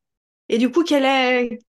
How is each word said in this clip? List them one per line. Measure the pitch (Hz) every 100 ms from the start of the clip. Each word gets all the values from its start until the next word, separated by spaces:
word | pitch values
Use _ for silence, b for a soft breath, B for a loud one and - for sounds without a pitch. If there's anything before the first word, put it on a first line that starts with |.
| _ _ _ _ -
Et | 220
du | 247
coup, | 339
quel | 330 285 269
est, | 269 254 254 240 233